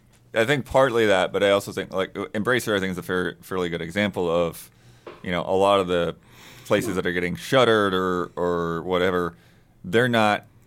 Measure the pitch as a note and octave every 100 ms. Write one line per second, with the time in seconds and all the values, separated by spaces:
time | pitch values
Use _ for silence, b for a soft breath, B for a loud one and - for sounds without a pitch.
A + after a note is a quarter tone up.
0 | _ _ _ A2+ A2+ C#3+ - C3+ C3+ A#2
1 | G#2+ F#2+ E2+ F#2+ G2+ G2+ G#2 G2 - F#2+
2 | F#2 F#2+ G2+ G#2+ G2+ B2 A2+ G2+ F#2+ F2
3 | E2 F#2 F2 - - F#2 F2 E2+ E2+ G2
4 | G#2 G2 F2 E2+ E2+ - - b b b
5 | - - - F2 - F#2+ G2 G2+ F2+ F2
6 | E2 - B B B B - G#2 A2 F#2
7 | F2+ F2 F2 E2+ - C3 A#2 A2 G2+ F#2+
8 | F#2 F2+ - - F2 F2 E2+ E2+ E2+ F2+
9 | F#2 F2+ E2+ - b b b b F#2 A2
10 | B2 A#2 G#2+ G#2 - _